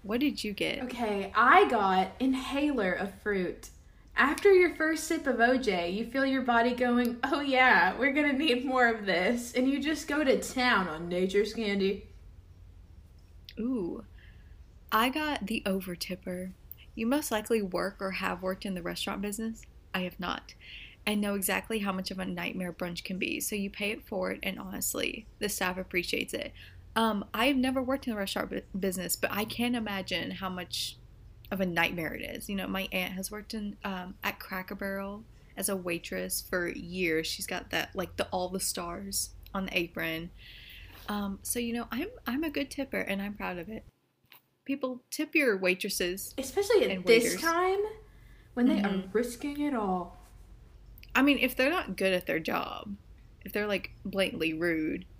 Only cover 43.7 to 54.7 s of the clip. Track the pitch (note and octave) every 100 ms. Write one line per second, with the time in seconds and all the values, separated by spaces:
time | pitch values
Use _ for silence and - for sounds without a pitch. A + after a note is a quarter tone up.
43.7 | A3 - _ _ _ _ - _ _ -
44.7 | C#4 C4 B3 _ - D#4 E4 C4+ G3 F#3
45.7 | F#3 G#3 - F3+ F#3+ - - C4 - G4+
46.7 | A4 G#3 F#3+ F3+ A#3 - F#3 E4 E4 F#4
47.7 | G4 G#4+ G#4+ - - - - - - B3
48.7 | G3+ G3+ F#3+ F#3 G#3+ A#3+ - D4 C#4+ D4
49.7 | B3+ G3+ F#3 F3 - - - - - -
50.7 | - - - - A#3+ C#4 C4+ B3+ B3+ C4
51.7 | F4+ - F#3+ F#3+ F3+ F3 D#3+ D#3+ - -
52.7 | - - G3+ - - - - - G#3+ G#3
53.7 | G3 - - G3 F#3+ F#3+ E3 D#3+ D#3 E3+